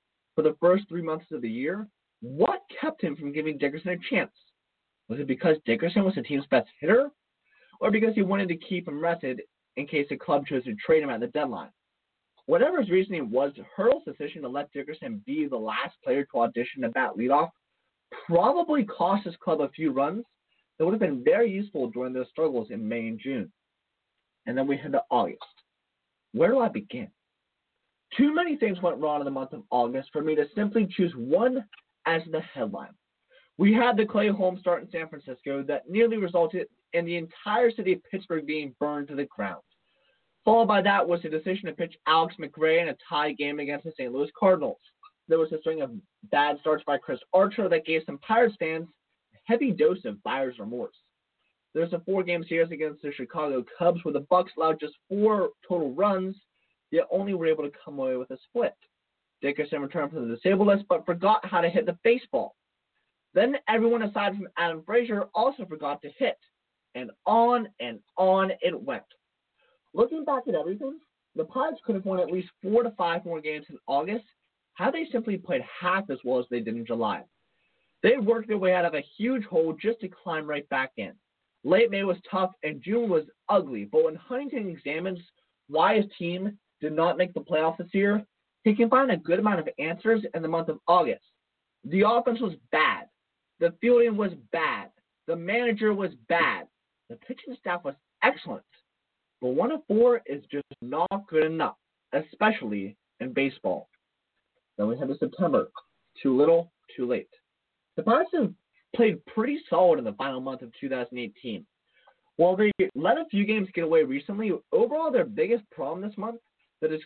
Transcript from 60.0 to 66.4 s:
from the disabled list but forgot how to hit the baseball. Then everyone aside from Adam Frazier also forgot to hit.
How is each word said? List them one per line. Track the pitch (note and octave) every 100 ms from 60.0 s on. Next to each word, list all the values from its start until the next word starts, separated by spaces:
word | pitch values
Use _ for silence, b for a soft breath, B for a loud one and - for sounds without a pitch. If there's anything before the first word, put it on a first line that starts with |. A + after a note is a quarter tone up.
| C#3+
from | D#3+ A#2
the | A#2
disabled | F3+ F#3+ G#3
list | G3+ G3+
but | F3 -
forgot | E3+ G3 A3 G3+
how | F3+
to | E3+
hit | F3 F3
the | F3 A3+
baseball. | B3 - B3+ - - _ _ _ _ _ _ _
Then | F3 A#3+ C#4+ -
everyone | A3 A3+ A#3
aside | G3+ G3+ G3+ G3
from | F3 -
Adam | E3+ D#3+ F3+
Frazier | A#3 A#3 G3+ - A3+
also | B3+ C#4 F3
forgot | D3+ D3 D3
to | D3 -
hit. | C4+ -